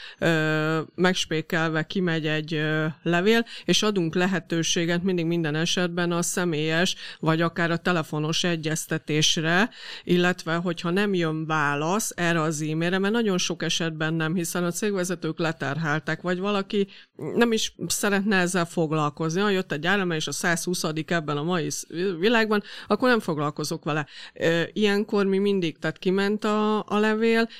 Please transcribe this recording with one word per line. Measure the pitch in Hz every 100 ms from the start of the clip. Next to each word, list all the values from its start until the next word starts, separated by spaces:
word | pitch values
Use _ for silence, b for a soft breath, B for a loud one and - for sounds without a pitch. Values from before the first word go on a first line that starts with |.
| B B
ö, | 160 160 156 156 156 160 - -
megspékelve | 180 185 - 160 - 165 160 160
kimegy | 156 196 180 165 151
egy, | 156 151
ö, | 156 156 156 156 -
levél, | 165 175 196 233 233 B B
és | 180
adunk | 208 196 165 180
lehetőséget | 185 180 - 165 160 180 170 175
mindig | 190 175 165
minden | 170 156 156
esetben | 170 190 180 175 175
a | 170
személyes, | 170 190 180 151 156 160 185 - B B
vagy | 156 160
akár | 170 175 170
a | 165
telefonos | 185 175 151 151 151 160
egyeztetésre, | 180 165 151 156 - 156 - 151 156 175 160 175 233 B B B
illetve | - 180 180 180 160 170
hogyha | 180 170 170
nem | 185 208
jön | 185 160 156 156
válasz | 156 143 143 160 208 - -
erre | 170 170
az | 156 151
e-mailre, | 156 156 170 190
mert | 196
nagyon | 233 214 180
sok | - 170
esetben | 165 - 165 156 160
nem, | 165 160 180
hiszen | 165 175
a | 175
cégvezetők | 170 214 196 180 175 156 160
leterheltek, | 160 - 135 151 156 156 156 160
vagy | 180 180
valaki | 202 202 196 208 196 B B - 147 143
nem | 240
is | 220 - - 170
szeretne | - 208 202 202 190
ezzel | 175 185 170
foglalkozni. | 175 156 156 147 - 160 170
Ha | 208
jött | 190 190
egy | 151 170
áremelés | 196 180 160 -
a |
százhuszadik | 147 185 165 180 175 170 156 151
ebben | 175 151 147
a |
mai | 160 180 147
sz-, | - - 165 196 165
világban, | 208 233 220 208 - B B
akkor | 208 254
nem | 226
foglalkozok | 196 151 147 156 151 165
vele. | 160 151 147 B B
Ö, | - 165 170 165
ilyenkor | 208 208 202 214 202 196
mi | 190
mindig, | 202 196 165 -
tehát | 160 -
kiment | 185 196 202 214
a, | 214 214 214 214
a | - 208
levél, | 214 214 226 226 226